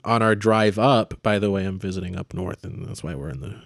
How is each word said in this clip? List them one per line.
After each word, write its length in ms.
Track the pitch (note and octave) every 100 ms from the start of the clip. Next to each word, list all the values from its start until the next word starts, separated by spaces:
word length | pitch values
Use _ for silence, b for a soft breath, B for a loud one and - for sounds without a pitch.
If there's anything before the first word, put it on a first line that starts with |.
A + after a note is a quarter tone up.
on 200 | - A#2
our 100 | A2 G#2
drive 440 | G#2+ A2 G#2+ G2
up. 420 | B2+ B2 G#2 -
By 160 | G#2+ G#2
the 140 | G2+
way, 120 | G2
I'm 140 | F#2+ F#2+
visiting 380 | G2 F#2 F2+ F#2
up 180 | -
north, 300 | F#2 F2+ -
and 240 | - - -
that's 160 | -
why 100 | D#2
we're 160 | C#2+ C#2+
in 100 | C#2
the 220 | C2+ G#2